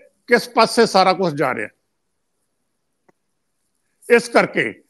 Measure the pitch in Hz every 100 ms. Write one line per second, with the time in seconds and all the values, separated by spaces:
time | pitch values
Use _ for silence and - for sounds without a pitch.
0 | _ _ - 240 - 262 226 - 226 190
1 | 185 180 180 143 135 117 107 _ _ _
2 | _ _ _ _ _ _ _ _ _ _
3 | _ _ _ _ _ _ _ _ _ _
4 | - 240 - 240 180 180 117 -